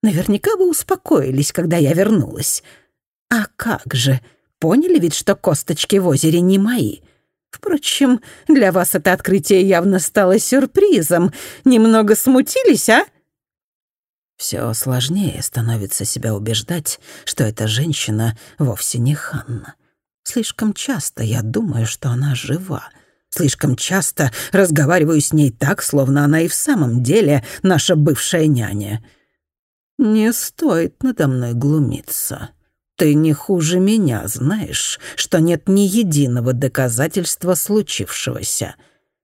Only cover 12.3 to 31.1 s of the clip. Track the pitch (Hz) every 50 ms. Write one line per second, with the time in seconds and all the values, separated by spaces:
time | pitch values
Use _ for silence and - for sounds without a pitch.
12.3 | 262 254 277 - - 523 523 427 269 165 - - 220 294 403 - _ _ _ _
13.3 | _ _ _ _ _ _ _ _ _ _ _ _ _ _ _ _ _ _ _ _
14.3 | _ - - - - - 117 117 113 - - 135 127 127 123 135 170 202 202 160
15.3 | - - - - - 120 113 117 117 110 101 95 - - 101 - - 120 117 113
16.3 | 107 101 107 117 113 110 107 - 170 175 151 - - - _ - - - - -
17.3 | - - 135 110 113 - 113 110 107 117 151 170 147 - - - 107 107 113 113
18.3 | 110 - - - - - 151 127 107 - - - - 123 120 135 151 143 - -
19.3 | - 135 - - 120 - - - - _ _ _ _ _ _ _ _ _ - -
20.3 | - 240 220 - - - 220 214 196 - - - 269 160 - - - - 113 107
21.3 | 110 117 107 110 123 208 233 185 117 117 113 110 - - - 135 120 127 139 143
22.3 | 135 123 - 135 139 175 185 190 135 - - - _ _ _ _ _ _ _ -
23.3 | - - 175 139 - - - 143 123 - - - 185 196 - - - - 151 127
24.3 | - - - - - 190 196 175 151 151 147 135 175 185 156 151 165 151 143 -
25.3 | - 156 147 131 113 - 139 139 196 - - - - 143 135 131 139 143 147 143
26.3 | 156 160 165 170 - - - 302 277 202 147 120 117 123 123 120 170 226 214 143
27.3 | 147 131 - - - - - 190 185 143 - - 175 151 147 147 131 - - -
28.3 | - 170 156 156 143 120 113 - 98 101 101 101 104 113 - _ _ _ _ _
29.3 | _ _ _ _ _ _ _ _ _ _ _ _ _ - 254 214 214 220 214 226
30.3 | 226 - - - - - 339 285 185 165 165 - - - - 262